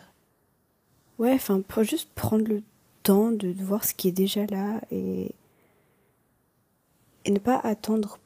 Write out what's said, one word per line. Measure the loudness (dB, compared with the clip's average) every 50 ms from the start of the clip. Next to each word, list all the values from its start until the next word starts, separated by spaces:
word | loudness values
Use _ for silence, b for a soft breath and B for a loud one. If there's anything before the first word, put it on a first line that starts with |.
| -8 -14 _ _ _ _ _ _ _ _ _ _ _ _ _ _ _ _ _ _ _ _ _ 0
ouais, | 2 2 2
enfin, | 2 2 2 0 0
pr-, | 0 -2 0 0
juste | 0 0 0 -4 -6 _ -10
prendre | -6 -2 0 2 2 2 2
le | 0 -2 -4 _ _ _ _ _ _ _
temps | 2 4 6 6 6 2
de, | 2 0 -2 -4
de | -4 -4
voir | -4 -2 -2 -2 -2
ce | -4
qui | -4 -2 -2 0
est |
déjà | 2 2 0 0 0 -2 -2
là | -2 -2 -4 -4 -4 -4 -6 -6 -6
et, | -6 -6 -4 -4 -4 -4 -6 -8 -10 _ b b b b b b b b b b b b b b b b _ _ _ _ _ _ _ _ _ _ _ _ _ _ _ _ _ _ _ _ -2
et | 0
ne | 0 0
pas | 2 2 0 0
attendre | 0 -2 -4 -4 -2 -2 0 0 -2 -4 -6 -16 _